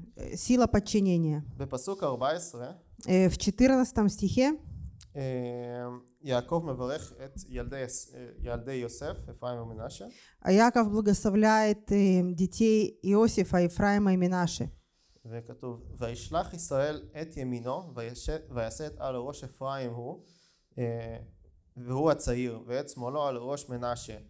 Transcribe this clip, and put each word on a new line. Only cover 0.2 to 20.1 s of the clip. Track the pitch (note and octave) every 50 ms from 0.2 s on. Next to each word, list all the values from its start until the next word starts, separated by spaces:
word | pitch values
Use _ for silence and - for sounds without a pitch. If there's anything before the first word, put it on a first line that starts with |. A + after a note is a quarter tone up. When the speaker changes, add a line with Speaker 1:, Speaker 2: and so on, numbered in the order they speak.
| - - -
Speaker 1:
сила | - - - B3 B3 A#3+ A#3
подчинения. | - G#3 G3+ - - G#3+ G3 F#3+ F3 E3+ E3 D#3 D3+ D3+ C#3+ - - C3
Speaker 2:
בפסוק | C#3 C3+ C3+ B2 - G3 G3 G3 F#3+
ארבע | D3 B2+ A2+ B2+ C#3
עשרה, | D#3+ F3 E3+ - - A#2+ B2 C3+ F#3 - _ _ - - - -
Speaker 1:
Э, | F#3 F#3 F#3+ F3
в | - -
четырнадцатом | - G#3 - - B3 C4 C4+ B3+ B3+ - - A#3 G#3 G3
стихе, | - - G3+ F#3 - B3 B3+ C#4+ D#4 D4+ - - - - - - - - - - -
Speaker 2:
אה, | C#3+ C3+ C3 B2+ B2 B2 B2 A#2+ A#2+ A#2+ A#2+ A#2+ B2 B2 B2 B2 B2 - _ _ _
יעקב | D3 C#3+ B2+ B2 B2 - E3+ E3+ E3
מברך | D#3 C3 - B2+ B2+ C#3+ D#3 - - - - C3+
את | C#3 - - - -
ילדי | B2+ B2 A#2+ B2 C#3 C3+
יס-, | C3 A#2+ - - - - -
אה, | B2+ B2 A#2 A#2 -
ילדי | A#2+ A#2+ A#2+ A#2 A2+ C3+ C3+
יוסף, | B2+ A#2+ A2+ - - C#3 D#3+ G3 - - -
אפרים | A#2+ - - B2 B2 A#2+
ומנשה. | A#2 A#2 A2+ A2 A2+ C3 - - G3 A#3 - - - - _ _
Speaker 1:
А | - -
Яков | F#3 G#3 A3+ A#3+ A#3 A#3+ A3+ G#3
благословляет, | G3+ G#3+ G#3+ G#3 G3 - - G#3+ G3 G#3+ G#3+ G#3+ A3 A3 A3 G#3+ G#3 G#3+ - -
э, | G3 G3+ G3 F#3+ F#3 F3+ F3+ F3+ F3+
детей | D#3+ F#3+ F3+ - - A3+ A3 A3 G#3+ G#3 - - - -
Иосифа, | F#3+ G3+ G#3 A3+ A3+ - A3 F#3 - - F3+
Ефраима | F3 E3+ F3 - G3+ G3+ G3+ G3+ G#3 G3 F#3
и | F#3
Менаше. | F3+ F3+ F#3 F3+ F3 E3+ - - A#2+ - - - _ _ _ _ _ _ _ _ _
Speaker 2:
וכתוב, | A2+ A2+ A#2 A#2 - B2+ - - B2 A#2 A2+ - - - -
"וישלח | B2 A#2 A#2+ A#2+ - - D3+ E3+ F#3+ - -
ישראל | E3 - - C#3+ C3+ C#3 D3+ D3+ C#3+ - - - D3+
את | E3 E3 - D3+
ימינו, | C3 B2+ B2 A#2+ A2+ B2 C3+ E3+ F#3+ E3 B2+
ויש-, | A#2+ A#2 A#2 B2 - - - D#3 D#3+ - - C3+
וישאת | A#2+ A2+ A2 - - D#3 D3+ D3 -
על | - C3+ B2+
ראש | B2 A#2+ C#3 C#3+ - C#3
אפרים | B2+ - - C3+ C3+ C#3 C#3 C3 A#2+
הוא", | A#2 A#2+ A#2 C3